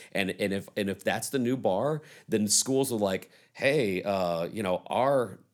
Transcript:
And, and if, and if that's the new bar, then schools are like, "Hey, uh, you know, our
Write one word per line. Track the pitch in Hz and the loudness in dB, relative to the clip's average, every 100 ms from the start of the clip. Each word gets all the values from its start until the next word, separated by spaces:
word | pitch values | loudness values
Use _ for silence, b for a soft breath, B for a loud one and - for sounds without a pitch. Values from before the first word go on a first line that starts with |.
| B | B
And, | 95 95 - | -4 -2 -2
and | 101 | -2
if, | 98 - - | -2 -4 -4
and | 101 | -4
if | 95 | -2
that's | 107 98 - | -2 -4 -2
the | 139 | -2
new | 120 131 | 0 0
bar, | 110 95 139 156 B B B | 0 0 0 -2 B B B
then | 110 104 | 0 2
schools | - - 135 135 | 2 2 2 2
are | 113 | 2
like, | 98 95 - b b | 2 0 -6 b b
"Hey, | - 135 147 104 92 | -2 2 2 2 0
uh, | 101 98 90 82 85 | 0 0 0 0 -4
you | 104 | -4
know, | 95 90 - | -2 -2 0
our | 104 135 139 110 95 _ | 0 2 2 0 -6 _